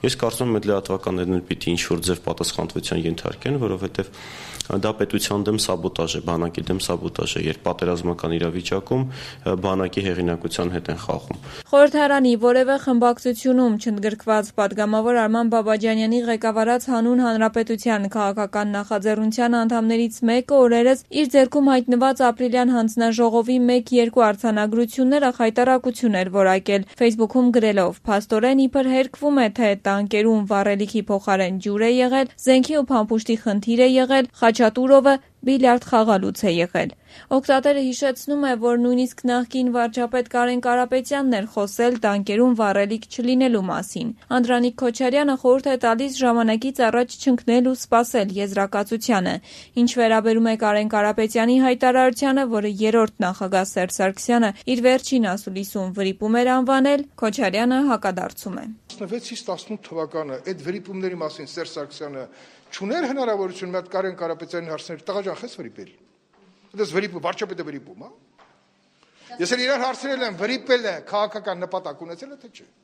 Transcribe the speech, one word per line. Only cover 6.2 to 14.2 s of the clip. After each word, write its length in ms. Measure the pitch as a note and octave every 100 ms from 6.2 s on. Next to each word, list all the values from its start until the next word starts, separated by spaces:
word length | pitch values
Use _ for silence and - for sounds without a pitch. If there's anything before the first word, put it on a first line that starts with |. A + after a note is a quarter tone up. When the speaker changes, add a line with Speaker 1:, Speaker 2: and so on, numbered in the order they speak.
Speaker 1:
բանակի 380 | - E2 E2+ E2
դեմ 140 | E2 F#2
սաբոտաժ 520 | - F2 E2+ - D#2
է, 80 | -
երբ 180 | D#2 - -
պատերազմական 680 | F2 F2 F2 F2 E2+ D#2+ E2
իրավիճակում, 640 | E2+ F2 E2+ G2 F#2+ B2+
ը, 540 | C3 C3 - - - F#2 F#2+
բանակի 380 | F#2+ F#2 G2 G2
հեղինակության 640 | F2 F2 E2+ E2+ - F2
հետ 200 | F2+ E2
են 60 | E2
խաղում։ 380 | - D#2+ - - - - -
Speaker 2:
Խորհրդարանի 600 | C#4+ D4 D4 C#4+ C#4 B3+ A#3 A#3+
որևէ 300 | B3 B3+ C4+ C4+
խմբակցությունում 920 | A#3+ A#3+ A#3+ B3+ A#3 C4 B3+ B3 G#3+
չընդգրկված 680 | A#3 G#3 G#3 G#3+